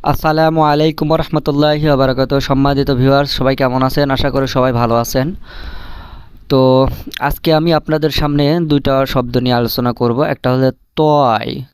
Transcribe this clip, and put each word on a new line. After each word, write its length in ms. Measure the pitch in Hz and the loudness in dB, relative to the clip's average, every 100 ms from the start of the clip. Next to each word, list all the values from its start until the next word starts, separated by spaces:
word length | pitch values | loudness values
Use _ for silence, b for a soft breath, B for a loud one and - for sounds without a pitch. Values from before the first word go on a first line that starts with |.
| 151 | -2
আসসালামু 480 | 143 160 156 160 160 151 | -2 0 2 2 2 2
আলাইকুম 380 | 147 156 156 151 160 | 2 0 0 -2 -2
রহমতুল্লাহি 640 | - 156 151 143 151 151 151 | 0 -2 -2 0 0 2 2
ওয়া 100 | 139 | 2
বারাকাতুহু। 400 | 131 127 131 139 - | 2 0 0 -2 0
সম্মানিত 380 | 135 139 139 139 127 | 0 2 2 0 2
ভিউয়ার্স, 300 | 131 139 143 - | 4 2 0 0
সবাই 160 | 131 135 | 0 0
কেমন 200 | 135 127 131 | 0 2 0
আছেন? 180 | 139 143 135 | 0 0 0
আশা 120 | 143 | 0
করি 160 | 139 131 135 | 0 -2 0
সবাই 160 | 127 117 | 0 0
ভালো 140 | 117 117 | 0 0
আছেন। 220 | 117 131 127 - B B B B B B B B B B - | 0 -2 -4 -6 B B B B B B B B B B -2
তো 100 | 135 131 131 131 B B - 139 | 2 4 4 2 B B -6 -6
আজকে 220 | 147 - 156 | -2 0 2
আমি 120 | 165 | 2
আপনাদের 400 | 160 156 156 151 139 | 0 0 -2 0 0
সামনে 240 | 151 143 143 170 160 | 0 2 2 0 0
দুইটা 240 | 147 139 135 135 | 0 2 0 0
শব্দ 200 | 135 123 123 | -2 -2 -2
নিয়ে 120 | 123 120 | 0 0
আলোচনা 300 | 117 - 123 117 | 0 -2 -4 -2
করব। 180 | 120 117 151 | -2 0 -2
একটা 140 | 143 127 | -2 -2
হলো 180 | 127 131 - _ - | 0 0 -2 _ -2
তয় 540 | 156 147 131 107 120 - 127 | 2 4 2 0 -4 -8 -12